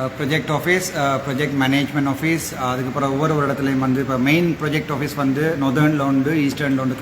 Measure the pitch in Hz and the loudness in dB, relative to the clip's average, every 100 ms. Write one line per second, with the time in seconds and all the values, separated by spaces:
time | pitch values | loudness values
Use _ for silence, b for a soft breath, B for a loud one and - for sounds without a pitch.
0 | 131 - 143 151 - 147 165 185 185 165 | -6 -4 -2 -2 0 -2 2 0 0 -2
1 | 139 135 143 131 147 143 131 139 135 143 | 0 0 -2 -2 -2 0 2 2 0 0
2 | 139 135 156 165 - 147 127 127 131 135 | 0 0 0 -2 -4 -4 -4 -2 -2 -2
3 | 139 139 156 156 139 135 135 135 131 131 | 0 0 0 2 0 0 0 0 2 0
4 | 127 127 131 160 175 135 151 151 - 139 | 0 0 2 4 2 0 -2 -2 -2 -4
5 | 143 147 135 135 156 160 139 131 151 151 | -4 -2 0 2 0 0 0 2 2 2
6 | 139 135 135 160 139 127 143 135 131 127 | 2 2 2 2 0 0 0 0 0 -2